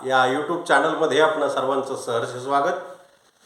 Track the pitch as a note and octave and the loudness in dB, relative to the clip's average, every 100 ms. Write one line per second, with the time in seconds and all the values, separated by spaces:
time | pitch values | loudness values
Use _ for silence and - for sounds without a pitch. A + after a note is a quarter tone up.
0 | B2+ C3 B2+ C#3 D3 E3+ - C#3 D#3 D3+ | 0 2 2 0 -2 -4 2 2 2 0
1 | D#3 C#3 D#3 D3 C#3 - C3 C3+ C3 A#2+ | 2 4 2 2 -2 0 0 -2 -2 -6
2 | - A#2 A#2+ B2 C3 C#3 D#3+ - - - | -4 -4 -4 -6 -2 0 0 -2 -8 -18
3 | - _ _ _ | -20 _ _ _